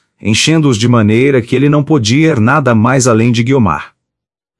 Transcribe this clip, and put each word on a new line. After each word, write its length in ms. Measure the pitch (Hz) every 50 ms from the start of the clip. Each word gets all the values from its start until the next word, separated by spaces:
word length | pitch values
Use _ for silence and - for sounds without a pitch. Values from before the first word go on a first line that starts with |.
| _ _ _ -
enchendo-os 560 | - 101 113 - - 151 160 165 151 143 123
de 100 | 101 113
maneira 540 | 120 120 117 107 104 110 117 131 143 135 127
que 120 | 110 - 131
ele 120 | 123 139
não 160 | 147 147 147 143
podia 460 | 143 156 147 113 101 120 143 156 160
ir 100 | 156 113
nada 340 | 107 120 139 151 139 127 120
mais 340 | 110 107 120 131 139 120
além 240 | 127 113 110 113 123
de 120 | 120 117 117
Guiomar. 500 | 120 135 139 113 92 76 71 - - _ _ _ _ _ _ _ _ _ _ _ _ _ _